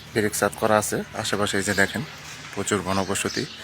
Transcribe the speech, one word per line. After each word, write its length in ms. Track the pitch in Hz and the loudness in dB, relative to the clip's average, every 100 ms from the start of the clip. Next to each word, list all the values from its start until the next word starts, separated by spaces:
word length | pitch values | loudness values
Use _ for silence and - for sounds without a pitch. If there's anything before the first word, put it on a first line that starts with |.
| - | -2
ব্রিক্স 260 | 117 104 - | 0 0 2
ছাদ 140 | 104 - | 0 2
করা 140 | 113 107 | 4 4
আছে। 140 | - 113 214 98 | 4 -2 -4 -6
আশেপাশে 340 | 113 101 101 101 | -2 0 2 2
এই 60 | 95 | 2
যে 60 | 95 | 2
দেখেন, 200 | 95 101 156 - - - - | 2 2 -6 -10 -14 -14 -10
প্রচুর 260 | 101 95 101 87 | -6 0 0 2
ঘনবসতি 560 | 98 95 98 101 110 - - | 0 0 0 -2 -2 -6 -8